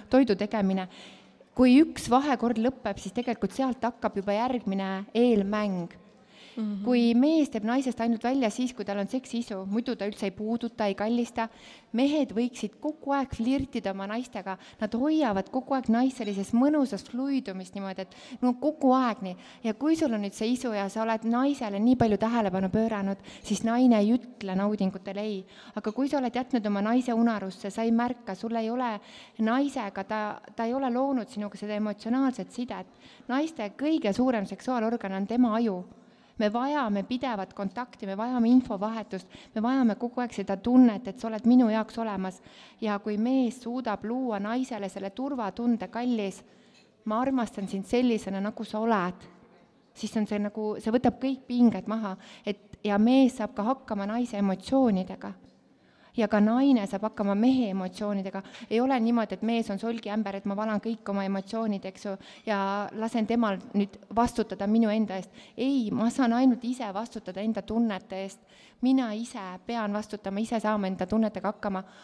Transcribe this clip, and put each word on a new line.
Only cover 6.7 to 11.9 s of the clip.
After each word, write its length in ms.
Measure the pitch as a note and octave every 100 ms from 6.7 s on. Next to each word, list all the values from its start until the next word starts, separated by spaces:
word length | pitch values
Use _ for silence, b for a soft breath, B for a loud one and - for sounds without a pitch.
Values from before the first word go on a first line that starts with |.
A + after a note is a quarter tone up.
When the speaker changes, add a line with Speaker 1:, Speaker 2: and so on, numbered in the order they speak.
| G3+
Speaker 1:
Kui 320 | G#3 B3 A#3
mees 340 | A#3 C#4+ D#4+ C#4
teeb 140 | A3+
naisest 360 | G#3 B3+ C4 A3+
ainult 240 | A#3 A3
välja 240 | A#3 C4+ A3+
siis, 220 | G#3 B3+
kui 100 | -
tal 140 | G3+ G3+
on 80 | G3
seksiisu, 520 | C4 C4 A#3 A#3 G3 F#3+
muidu 280 | G#3 B3 A3+
ta 80 |
üldse 220 | G3+ G3+ G3
ei 60 |
puuduta, 520 | F#3 G#3+ A#3+ A#3 - G#3
ei 100 | F#3+
kallista, 460 | G#3 A#3+ A#3 - A3+ B B B B